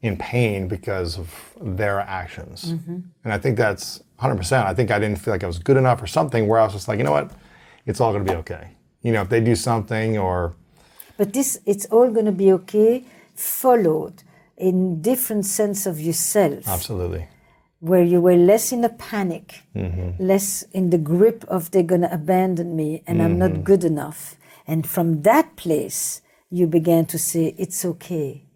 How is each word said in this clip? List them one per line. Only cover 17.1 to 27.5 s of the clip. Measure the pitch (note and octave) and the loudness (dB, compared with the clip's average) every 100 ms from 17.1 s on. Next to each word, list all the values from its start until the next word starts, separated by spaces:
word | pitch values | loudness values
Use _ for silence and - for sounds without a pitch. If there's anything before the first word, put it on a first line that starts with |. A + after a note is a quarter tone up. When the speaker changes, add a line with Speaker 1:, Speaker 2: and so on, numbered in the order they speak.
| E2+ E2 _ _ _ _ _ | -6 -10 _ _ _ _ _
Speaker 2:
Where | E3 F#3 | 0 2
you | F3 F3 | 4 4
were | F3 F3 F3 | 6 6 6
less | G#3+ - | 4 2
in | B3 | -2
a | A#3 | -2
panic, | A3+ - G#3+ F#3+ E3 - - _ G#2 | -4 -10 -6 -4 -6 -12 -20 _ -8
Speaker 1:
Mm-hmm. | F#2+ F2 F2+ F2+ F#3 | -6 -4 -6 -4 0
Speaker 2:
less | G3 G3 - - | 0 0 -8 -8
in | F#3+ F3+ | -2 2
the | E3+ | 2
grip | D3 E3+ G#3+ A3+ - | 2 4 4 4 -4
of, | F#3 E3 | -6 0
"They're | G3 E3+ | 0 2
gonna | F3+ F3 | 2 0
abandon | F3 D3+ F#3 F#3 F3 E3+ D#3+ | -2 0 2 2 0 -4 -4
me | D#3 D#3 - | -4 -4 -4
and | E3 | 0
I'm | E3 E3+ | 2 2
not | F#3 | 0
Speaker 1:
Mm-hmm. | D#3+ D#3 | 0 2
Speaker 2:
good | G3 | 4
enough." | E3+ D3+ C#3 D3+ - - _ - - | 4 -2 -6 -12 -18 -20 _ -20 -4
And | D#3+ D3+ - | -4 -2 -2
from | E3+ D#3+ D#3 | 0 2 4
that | C4 D#4+ - | 4 2 -4
place, | F3 D3+ - - - - _ _ _ | -2 -2 -2 -6 -8 -8 _ _ _
you | F3 F3 | 0 2
began | E3 D#3+ E3 E3 | 2 4 2 2
to | E3 | -2
say, | - E3+ D#3+ | -4 0 -2